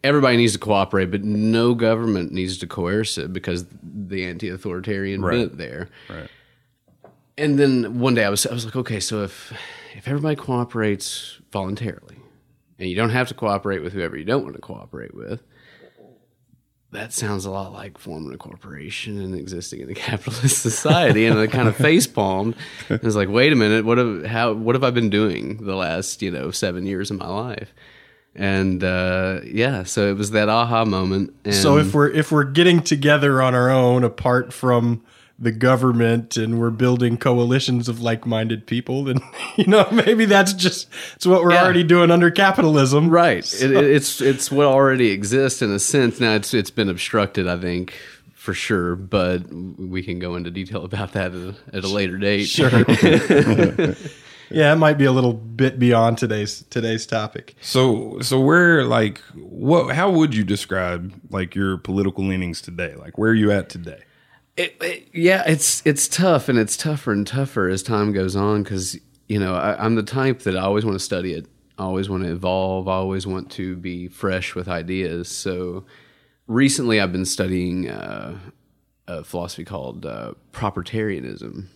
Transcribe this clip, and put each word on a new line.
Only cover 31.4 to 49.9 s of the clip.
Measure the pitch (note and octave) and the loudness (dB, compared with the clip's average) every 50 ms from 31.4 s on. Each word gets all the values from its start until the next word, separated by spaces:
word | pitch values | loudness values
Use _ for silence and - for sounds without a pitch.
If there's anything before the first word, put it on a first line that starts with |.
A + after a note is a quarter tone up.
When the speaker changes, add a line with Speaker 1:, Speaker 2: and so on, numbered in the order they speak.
| _ | _
Speaker 1:
And | G#2 G2+ | -2 0
Speaker 3:
So | G2 F#2+ D3 C#3 | 2 4 6 6
if | F#2+ - G2 G2+ | 6 4 4 2
we're, | D3 C#3+ D3 | 2 2 2
if | - D#3 D3+ - | 2 0 0 2
we're | D#3+ D3+ C#3+ | 2 2 2
getting | C3+ C3+ D#3+ F3 F3+ F3 E3+ | 2 2 4 6 6 6 4
together | - - D#3 C#3 C#3 D3 D3 D3 C#3 C#3+ C3+ C3 | 4 2 -2 2 4 4 4 4 4 4 4 4
on | C3 B2+ B2+ | 4 4 4
our | B2+ B2 B2+ | 4 4 4
own, | C3+ C3 B2+ B2 B2 B2+ B2 | 4 4 6 4 4 4 2
apart | A2+ - - - B2+ B2 B2+ B2 B2 - | 0 -2 0 0 2 2 2 0 -2 -8
from | - - B2+ B2 A#2+ A#2 A#2 A#2 A2 _ _ _ _ _ _ _ - | -4 2 2 4 4 4 0 -2 -2 _ _ _ _ _ _ _ -4
the | A#2+ A#2 | -4 -2
government, | A2 A2+ B2 B2+ C3 A#2 B2+ B2+ A#2+ A#2 A#2 A2+ A#2 A#2+ A#2 - - | 0 2 4 4 4 6 4 2 4 4 4 4 2 0 -2 -4 -4
and | A#2 A2 A2 A2+ A2+ | -4 -2 -2 0 0
we're | A#2 A#2 | 0 -2
building | A2+ A2 B2 B2 B2 B2 B2 A#2+ A#2 | 0 2 2 2 4 4 2 0 0
coalitions | A#2 - C#3 B2 B2 A#2+ A#2+ B2+ C3+ C3+ - B2 A#2+ A#2 B2 | 0 2 2 2 2 2 2 2 0 2 0 -2 -2 -2 -4
of | A#2 A#2 | -6 -4
like-minded | A#2 A#2 A2+ A2+ - A#2+ A2+ A2 A2+ A2+ A2+ G#2+ A2 | -2 -2 -2 -2 -4 -4 -2 -2 -2 -2 -4 -6 -6
people, | - A#2 A#2+ A#2+ - C3 C#3 C#3 | -6 -6 -4 -4 -4 -6 -4 -2
then, | C3+ B2+ C3+ - - - - | -2 -2 -4 -4 -6 -14 -14
<laughs> | - - - | -14 -6 -2
you | - G#3 | 0 2
know, | G3 G#3 G#3+ G3 - | 6 6 6 6 6
maybe | G#3+ A#3 - G3+ A#3 A3 A3+ | 2 2 4 4 4 4 4
that's | G3+ G3+ G3 F#3+ F#3+ G3 | 4 4 4 4 2 0
just, | F#3 F3+ F3+ - - - _ - - - - - | 0 0 -2 -2 -2 -12 _ -16 -16 -16 -16 -14
it's | _ - | _ 2
what | F3+ F#3 F#3 E3+ | 4 4 6 6
we're | F3 F3 | 6 6
Speaker 1:
Yeah. | F3 F3+ | 6 6
Speaker 3:
already | F#3 F3+ F3 E3+ | 6 4 2 4
doing | D#3+ E3+ F3 F3 F3 | 6 6 6 8 6
under | E3+ F3 F3 E3+ | 6 6 6 4
capitalism. | E3+ - G3 F#3+ F#3+ - F3 D#3 D#3 C#3+ C3+ B2+ C#3 D3 D#3 E3+ | 4 4 4 4 4 4 4 4 6 4 4 4 4 4 4 6
Speaker 1:
Right. | D#3+ E3+ E3+ E3 G#2+ E2+ - | 6 6 6 6 4 0 -2
Speaker 3:
So | - - G2 C3 | -6 -2 0 2
Speaker 1:
It, | C3+ | 4
it, | C3+ C3+ D3 | 4 6 6
it's, | C#3 D3 D3 C#3+ - - - | 6 6 4 2 0 -4 0
it's | B2 C3+ C#3 C3+ - - | 2 2 2 2 -2 -2
what | C#3 C#3 D3 | 2 4 4
already | C#3 C3 C3+ C#3 C3+ C3 B2+ B2 G#2+ | 6 6 6 6 4 4 4 4 2
exists | G2 G2 G2+ G2+ A#2+ C3+ C#3 C3 - - B2+ | 2 0 -2 0 2 2 2 2 0 -2 -2
in | G#2 | -2
a | G2+ G2+ | -2 -2
sense. | - - - C#3+ B2+ A#2+ A2+ - | -2 2 2 4 2 2 2 2
Now, | B2 A2+ A2 | 2 2 2
it's, | G#2+ G2+ - - | 2 0 0 -2
it's | A#2 G2 - | -2 -2 -2
been | _ - G#2+ | _ -2 -2
obstructed, | G2 F2 F2 - - - A2 G2+ G2 - G#2 F#2 | -2 -2 -4 -6 -2 0 0 0 0 -2 -4 -2
I | F2+ F2 | -2 -4
think, | F2 F2+ F2+ F2 F2+ F2+ - - - - - - _ _ - _ | -4 -4 -4 -4 -4 -6 -8 -12 -20 -20 -20 -20 _ _ -20 _
for | _ - - F#2 | _ -8 -8 -6
sure, | - - - A2+ F#2 F2 F2 F2+ | -6 -2 -2 -2 0 0 -2 -4
but | F2+ G2 F#2 - G2+ F2+ F2+ F2+ F2+ F2+ - | -6 -6 -2 0 0 0 2 0 -2 -4 -8
we | - E2+ F#2 F#2 - - F#2+ F#2 | -12 -12 -12 -14 -12 -12 -12 -8